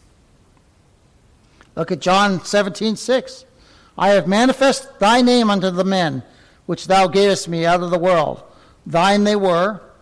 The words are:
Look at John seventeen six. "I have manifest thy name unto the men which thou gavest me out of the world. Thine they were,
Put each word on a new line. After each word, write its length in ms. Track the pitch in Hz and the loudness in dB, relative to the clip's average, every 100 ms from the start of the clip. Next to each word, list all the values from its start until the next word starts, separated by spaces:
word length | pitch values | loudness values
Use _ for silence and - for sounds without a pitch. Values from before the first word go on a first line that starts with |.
| _ _ _ _ _ _ _ _ _ _ _ _ _ _ _ _ - - | _ _ _ _ _ _ _ _ _ _ _ _ _ _ _ _ -16 -10
Look 160 | 165 | -8
at 80 | 185 | -4
John 440 | 180 190 202 185 | 0 2 2 -2
seventeen 520 | - 202 196 - 220 214 | -2 -2 -2 -4 -6 -4
six. 500 | - 254 - - - _ _ _ _ - | -2 -4 -4 -16 -20 _ _ _ _ -2
"I 120 | 190 | 2
have 180 | 202 170 | 2 2
manifest 720 | 202 254 262 269 262 - - | 0 2 2 0 0 -6 -2
thy 220 | 196 240 | 2 2
name 280 | 247 247 220 | 4 2 2
unto 200 | 202 185 | 0 -2
the 140 | 180 | -2
men 400 | 190 190 165 131 - _ _ _ - | -2 0 -2 -4 -12 _ _ _ -10
which 220 | 170 - | -8 0
thou 200 | 190 190 | 2 2
gavest 400 | 190 202 190 170 | 2 2 0 -4
me 180 | 165 165 | -4 0
out 160 | 180 | 0
of 100 | 175 | 0
the 80 | 175 | 0
world. 440 | 180 170 147 - - - _ _ - | 2 2 0 -6 -14 -20 _ _ -6
Thine 380 | 165 185 208 | 0 2 2
they 120 | 208 208 | 2 2
were, 460 | 190 170 196 196 - _ | 2 0 0 -4 -16 _